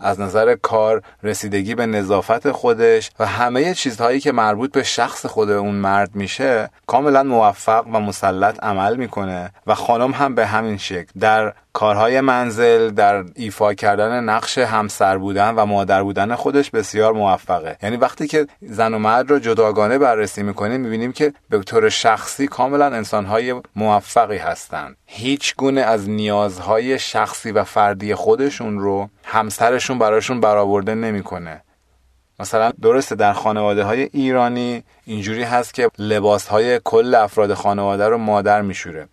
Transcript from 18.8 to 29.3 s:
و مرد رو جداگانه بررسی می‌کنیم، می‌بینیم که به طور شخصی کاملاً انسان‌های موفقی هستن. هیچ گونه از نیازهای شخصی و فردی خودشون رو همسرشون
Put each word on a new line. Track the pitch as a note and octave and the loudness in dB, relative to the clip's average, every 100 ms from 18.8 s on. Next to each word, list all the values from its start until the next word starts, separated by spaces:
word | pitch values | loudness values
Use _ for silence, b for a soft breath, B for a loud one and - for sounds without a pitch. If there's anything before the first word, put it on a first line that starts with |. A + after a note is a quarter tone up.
| A2+ | -2
و | A2 | 0
مرد | G#2+ A#2 B2+ | 2 2 2
رو | C#3+ | 0
جداگانه | A#2 A2 G#2+ G2+ G#2 C3+ | 2 2 2 2 2 4
بررسی | C#3 A2 G#2 - | 4 2 -2 -4
می‌کنیم، | G2+ F#2+ G#2 B2+ | -6 -4 -4 -4
می‌بینیم | A#2+ A2 B2 | -4 -4 -6
که | C3+ D3+ - _ | 0 -2 -2 _
به | G#2+ | -4
طور | G2 A2+ G#2+ | 0 2 2
شخصی | - A#2 A2 - - C#3 | 2 2 0 -2 -6 -4
کاملاً | - B2+ C#3+ C#3+ | -2 0 2 0
انسان‌های | A#2+ G#2+ G#2+ G2 A2 B2 B2 - G#2 | 0 -4 -4 -2 -2 -2 -6 -8 -4
موفقی | G#2+ G#2 - - G#2+ G2 | 0 0 2 2 2 -2
هستن. | E2 E2 - D#2+ C#2 C2+ _ | -6 -8 -10 -12 -12 -16 _
هیچ | - A#2+ C#3+ - - | -8 -4 -2 -4 -2
گونه | C3+ C3+ | 0 2
از | A2+ A2 G2 | 2 0 -2
نیازهای | G#2+ G#2+ G#2 G#2 F#2 F2+ A2 B2+ C3 | -4 -2 0 0 -4 -2 0 0 -2
شخصی | - A2+ G#2+ - A#2 | -2 -2 -2 -4 -4
و | G#2 | -2
فردی | G2 A2 G#2 G2 G#2 | 0 2 2 0 -4
خودشون | G2+ - A2+ C#3 C#3 A2+ G2+ | -2 2 2 0 -4 -6 -4
رو | G2 G2 G2+ _ | -2 -2 -4 _
همسرشون | - | -4